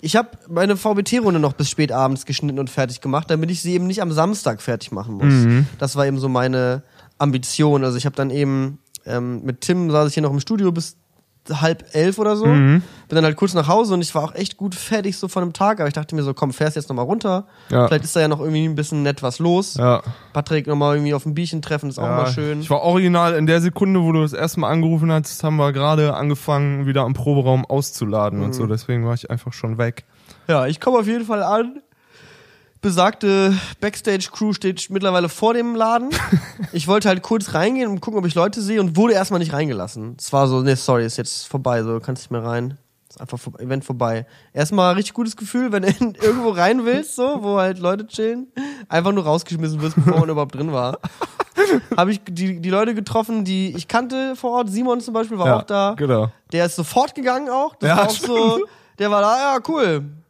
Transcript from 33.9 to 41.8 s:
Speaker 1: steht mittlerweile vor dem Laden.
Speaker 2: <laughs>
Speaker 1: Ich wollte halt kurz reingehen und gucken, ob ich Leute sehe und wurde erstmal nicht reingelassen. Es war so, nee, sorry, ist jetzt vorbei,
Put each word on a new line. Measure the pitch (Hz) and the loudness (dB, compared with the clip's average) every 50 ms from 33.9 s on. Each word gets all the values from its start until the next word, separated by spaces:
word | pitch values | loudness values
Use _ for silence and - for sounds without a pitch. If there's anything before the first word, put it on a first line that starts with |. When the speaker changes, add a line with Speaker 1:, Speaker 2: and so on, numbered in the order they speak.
| 208 - - 220 196 190 185 - - - 220 214 202 | -6 -4 -2 -2 -2 -2 -2 -6 -6 -4 -2 -2 -2
Speaker 1:
steht | - - 190 185 175 - - | -2 -2 -4 -4 -4 -8 -6
mittlerweile | 190 196 185 196 185 180 175 165 | -6 -2 0 2 2 2 0 0
vor | - - - 226 233 | -2 0 0 2 2
dem | 240 233 240 233 | 2 0 -2 0
Laden. | 226 220 220 233 240 240 269 320 | 0 2 2 2 0 0 -2 -4
Speaker 2:
<laughs> | - - - - 156 - - - - 208 - - | -6 0 2 2 2 2 -2 -10 -10 -10 -6 -6
Speaker 1:
Ich | 175 147 | -6 0
wollte | 160 196 214 208 214 | 2 2 2 4 2
halt | 185 185 - | 2 2 0
kurz | - 226 226 196 - - | -2 -2 -2 -2 -2 -2
reingehen | 156 170 208 254 262 254 220 | 0 2 2 2 0 -2 -2
und | 202 185 | -2 -4
gucken, | - - 214 208 | -6 -4 -4 -2
ob | 180 | -2
ich | 175 151 | 0 0
Leute | 175 170 208 202 233 | 2 0 0 0 -4
sehe | 208 196 220 214 | -4 -2 0 0
und | 196 180 160 | 0 2 4
wurde | 170 214 233 220 | 4 4 4 4
erstmal | 190 190 185 202 175 | 2 2 0 0 -2
nicht | 170 160 143 | -2 -2 -2
reingelassen. | 143 160 151 127 98 90 95 - 113 107 113 123 127 | -2 -2 -2 -2 -4 -6 -8 -8 -12 -12 -12 -12 -12
Es | - - - | -10 -2 2
war | 139 139 135 | 2 4 4
so, | 131 131 | 2 2
nee, | 131 139 135 | 2 2 2
sorry, | 123 - - 131 120 117 | 2 2 0 2 2 2
ist | 113 117 | -2 -4
jetzt | - 117 - - - - | -6 -8 -8 -8 -10 -10
vorbei, | - - 139 131 131 123 117 | -8 -8 -4 -2 0 0 0